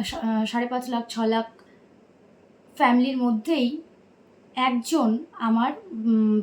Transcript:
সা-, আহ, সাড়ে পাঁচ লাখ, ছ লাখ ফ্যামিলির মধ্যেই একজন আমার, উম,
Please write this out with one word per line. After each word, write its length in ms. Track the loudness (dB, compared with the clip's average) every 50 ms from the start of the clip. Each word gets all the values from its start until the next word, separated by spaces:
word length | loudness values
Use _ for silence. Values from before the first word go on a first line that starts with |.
| -6 -6
সা-, 140 | -6 -4 -2 -2
আহ, 160 | 0 0 0
সাড়ে 220 | 0 -2 -2 -2 -2
পাঁচ 180 | -4 -6 -4 -4
লাখ, 140 | -4 -4 -4 -6 -6
ছ 20 | -2
লাখ 280 | 0 2 2 0 -2 -4 -10 -20 -20 -20 -20 -20 _ _ _ _ _ _ _ _ _ _ _ _ -20 _ _ _ _ _ -4 0
ফ্যামিলির 400 | 2 4 4 4 2 2 0 0
মধ্যেই 500 | 0 0 0 -2 0 -2 0 0 0 -2 -2 -6 -12 -14 -20 _ _ _ _ _ _ _ _ _ _ -14 -6
একজন 540 | -2 -2 0 0 -2 -4 0 0 2 2 2 0 0 -4 -10 -12 -6 -2 0
আমার, 240 | 2 2 2 0 -2 -6 -12 -14
উম, 480 | -12 -4 0 2 4 4 4 4 4 2